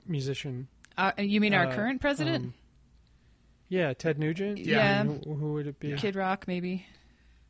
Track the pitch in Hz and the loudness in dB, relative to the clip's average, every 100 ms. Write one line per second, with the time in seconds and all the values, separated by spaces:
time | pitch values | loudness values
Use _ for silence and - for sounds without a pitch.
0 | - 151 131 131 147 123 131 _ - - | -6 -4 -2 -4 -6 -8 -10 _ -14 -2
1 | 190 - 202 208 208 196 170 214 220 262 | 0 0 0 4 4 4 4 2 -2 0
2 | 285 277 - - - - - _ _ _ | 0 0 0 0 -4 -10 -20 _ _ _
3 | _ _ _ _ _ _ - 180 160 - | _ _ _ _ _ _ -4 0 0 0
4 | 165 151 151 165 202 202 - 214 202 202 | -2 0 0 0 -2 -4 0 4 4 4
5 | 214 147 147 147 151 151 147 143 - 143 | 2 -2 -6 -4 -2 -2 -4 -6 -6 -2
6 | 202 196 185 196 - 180 180 185 - - | -2 -2 -2 -2 -2 -4 -2 -4 -8 -20
7 | - _ _ _ _ | -20 _ _ _ _